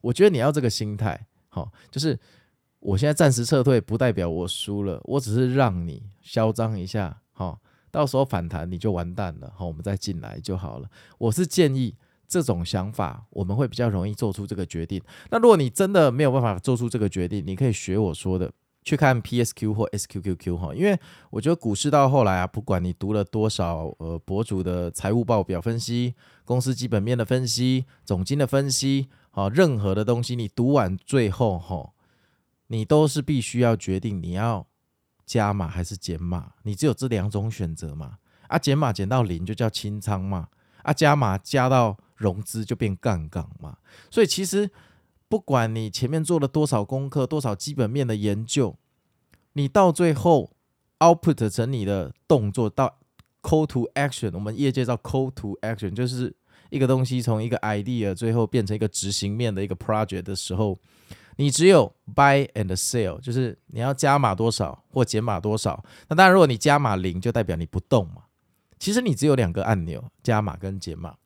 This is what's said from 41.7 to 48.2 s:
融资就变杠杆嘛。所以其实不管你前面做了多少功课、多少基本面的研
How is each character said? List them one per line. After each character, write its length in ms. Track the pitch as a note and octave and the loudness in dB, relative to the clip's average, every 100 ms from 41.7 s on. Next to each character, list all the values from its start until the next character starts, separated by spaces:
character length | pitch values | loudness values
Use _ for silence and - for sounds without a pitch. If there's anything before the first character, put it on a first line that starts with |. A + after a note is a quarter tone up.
| C3 A2+ G2+ _ _ | 4 2 -2 _ _
融 240 | G#2+ F#2 | -2 -2
资 200 | G#2+ A2+ | -8 -8
就 120 | G#2+ A2+ | -6 -4
变 200 | A2 F#2 | -2 -2
杠 300 | A#2+ F2 D#2 | -2 -2 -4
杆 160 | F2 D2+ - | -8 -10 -14
嘛。 180 | D#2 - _ - _ | -16 -18 _ -20 _
所 100 | - | 2
以 60 | G#3 | 2
其 180 | - F#3 | 2 -2
实 240 | G3 G3+ _ _ _ _ _ _ | -2 -2 _ _ _ _ _ _
不 120 | G#3+ | -4
管 340 | - C3 A2+ | 0 0 2
你 160 | A2+ A2 | -2 -6
前 180 | - B2+ | -4 -2
面 160 | D#3+ | -2
做 160 | D#3 E3+ | 0 0
了 80 | C#3 | 0
多 200 | D#3 D3+ | 0 0
少 180 | A#2 G#2 | 0 -2
功 240 | C3+ C#3 | -4 -4
课、 160 | D3 B2+ | -2 -2
多 160 | D#3 | -2
少 140 | C3 G2 | -2 -4
基 180 | - | -6
本 160 | C#3 G#2+ | -4 -2
面 160 | C3+ B2 | 0 -2
的 100 | |
研 300 | G#2+ | 0